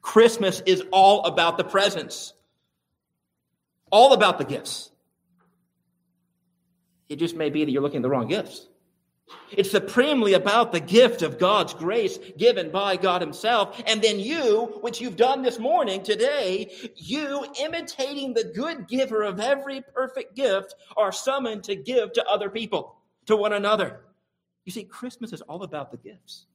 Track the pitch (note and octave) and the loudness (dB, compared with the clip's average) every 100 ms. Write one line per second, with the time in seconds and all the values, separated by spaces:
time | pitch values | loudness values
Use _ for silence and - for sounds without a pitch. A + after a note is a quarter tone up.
0 | - G#3+ A#3 A3+ G3 F#3 - F#3+ - F#3+ | 2 6 6 6 -2 -2 0 0 2 6
1 | F#3+ G#3 F3 F3 E3+ E3 F3+ G3 G3+ F#3+ | 8 6 2 0 0 0 -2 0 0 -2
2 | D3 - - _ _ _ _ _ _ _ | -10 -12 -16 _ _ _ _ _ _ _
3 | _ _ _ _ _ _ _ _ _ G3+ | _ _ _ _ _ _ _ _ _ 8
4 | C4 B3 G3 F3 C3 B2+ - - - _ | 8 8 6 2 -4 -6 -8 -12 -14 _
5 | _ _ _ _ _ _ _ _ _ _ | _ _ _ _ _ _ _ _ _ _
6 | _ _ _ _ _ _ _ _ _ _ | _ _ _ _ _ _ _ _ _ _
7 | _ D3 E3 - D#3 D3+ D3 C3 C#3+ D3 | _ -4 -4 -2 -2 0 0 0 0 -2
8 | B2 C3+ A2+ F#3+ - - - _ _ _ | 0 0 0 -4 -4 -12 -20 _ _ _
9 | _ _ _ - - - G3 G3+ G3 - | _ _ _ -20 -12 -4 0 0 0 0
10 | C#4 C#4+ G#3+ F#3 G3+ G#3+ A#3 F3 D3+ G3+ | 2 2 4 4 4 2 2 -2 2 6
11 | B3 A#3 D#3+ C#3 F3+ G#3 E3+ - E3 A3+ | 6 6 -4 0 2 2 0 -4 -4 -2
12 | G3 - - - A3 G3 E3 E3+ G3+ F#3 | -2 -6 -16 0 2 2 -2 -2 -2 0
13 | F#3+ F3+ E3 D3 G#3+ A#3 G3 - A#3 G#3+ | 2 0 -2 -4 0 2 0 -4 -4 0
14 | A3 G#3 G3 E4 C4 G#3+ A#3 - A#3 - | 2 0 -4 -2 2 2 0 -6 -8 -6
15 | B3 F3 A#3+ C4+ B3+ - A#3 F4 B3+ F#3+ | -10 0 2 2 -2 -2 0 0 0 -4
16 | F#3+ G3 B3 D4 G3+ F#3+ G#3+ - A3+ - | -4 0 0 0 -2 -4 -6 -12 -18 -18
17 | D#3 C4+ D4 C#4 C4 C#4+ D4 E4 E4 - | -10 -6 -6 -6 -8 -8 -6 -6 -10 -8
18 | C4+ C#4+ C4+ A#3 G3 E3+ D4 D#4+ F#3 B3+ | -8 -6 -4 -4 -4 -6 -6 -8 -8 -4
19 | C4 G#3+ G#3 F#3 A3+ C#4 C#4 C4+ C4 - | -2 -2 -4 -4 -2 -2 -4 -12 -10 -6
20 | C4 - - G#3+ C4 F#3+ F#3+ - _ - | -6 -6 -12 -4 0 0 -4 -20 _ -2
21 | G#3 F#3 - C4+ B3 G#3+ F#3 G3+ - B3+ | -2 -2 -4 -4 -4 -8 -8 -10 -2 -2
22 | A#3+ - - G3+ G3+ G3+ A3 F#3 - - | 0 -2 0 -2 -2 -8 -6 -6 -6 -18
23 | _ _ - G#3+ G#3 G#3 G3+ G#3+ F3 - | _ _ 0 0 2 0 0 0 0 -6
24 | _ _ _ _ _ _ - F#3 F#3+ - | _ _ _ _ _ _ -16 -14 -14 -14
25 | B3 - A3+ D#3 - E3 F#3+ D3+ C#3 A#2+ | -16 -14 -14 -14 -14 -14 -10 -12 -12 -16
26 | G2+ - _ - _ | -20 -20 _ -20 _